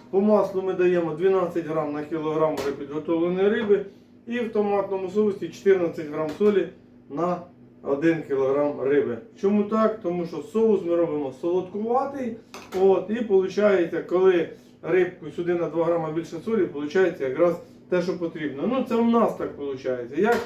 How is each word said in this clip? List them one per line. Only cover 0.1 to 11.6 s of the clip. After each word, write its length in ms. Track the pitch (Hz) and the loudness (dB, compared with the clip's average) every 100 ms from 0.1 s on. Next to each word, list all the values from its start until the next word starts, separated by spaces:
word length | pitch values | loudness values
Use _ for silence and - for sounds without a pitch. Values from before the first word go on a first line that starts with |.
По 100 | 190 | 2
маслу 420 | 214 208 190 190 | 4 4 2 -2
ми 100 | 185 | -2
даємо 420 | 170 180 175 165 | 2 2 4 0
дванадцять 520 | 151 190 190 175 170 151 | 0 2 2 2 -2 -2
грам 260 | 156 147 | -2 -2
на 100 | 147 | -6
кілограм 540 | 147 160 156 156 156 143 | -6 -4 -2 2 2 0
вже 160 | 143 | -4
підготовленої 760 | 135 139 151 160 165 175 185 202 | -6 -8 -6 -2 0 0 2 2
риби. 380 | 233 208 196 - - - - 233 | 2 2 2 2 -12 -20 -20 -8
І 120 | 240 | -6
в 140 | 220 | -2
томатному 580 | 208 202 202 190 190 190 | 0 0 0 0 -4 -2
соусі 380 | 208 208 - 165 | 0 0 0 -8
чотирнадцять 580 | - 196 185 170 - 151 | -10 -8 -4 -4 -4 -8
грам 220 | 156 156 - | -6 -6 0
солі 300 | 208 196 170 - - - - | 0 0 -2 -8 -20 -20 -12
на 260 | 143 175 175 - - - - | -4 -4 -4 -8 -20 -20 -12
один 400 | 135 139 165 156 | -4 0 2 0
кілограм 580 | - 135 131 143 143 127 | -2 0 2 2 0 -2
риби. 380 | 131 143 117 117 - - | 0 2 2 -4 -10 -4
Чому 220 | 196 208 | 0 2
так? 380 | 202 220 214 - | 2 2 0 0
Тому 240 | 175 175 170 | -4 -4 -4
що 100 | 160 | -8
соус 440 | - 220 220 190 | -4 2 4 2
ми 120 | 170 170 | 2 0
робимо 360 | 160 151 135 - | 2 -2 -6 -4
солодкуватий. 960 | 175 180 | -2 -2